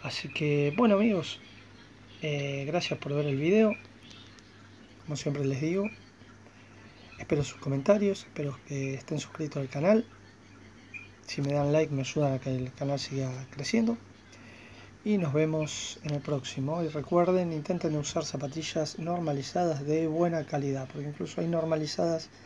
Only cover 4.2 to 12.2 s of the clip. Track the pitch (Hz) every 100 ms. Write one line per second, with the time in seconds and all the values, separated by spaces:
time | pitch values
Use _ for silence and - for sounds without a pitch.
4.2 | - - - - - - - - - 143
5.2 | - 143 135 135 151 185 208 - - -
6.2 | - - - - - - - - - -
7.2 | - 151 143 - - 139 139 208 202 196
8.2 | - - 143 135 - 143 135 135 - 151
9.2 | - - 156 143 135 139 165 220 226 -
10.2 | - - - - - - - - - -
11.2 | - - 139 143 143 151 156 143 131 -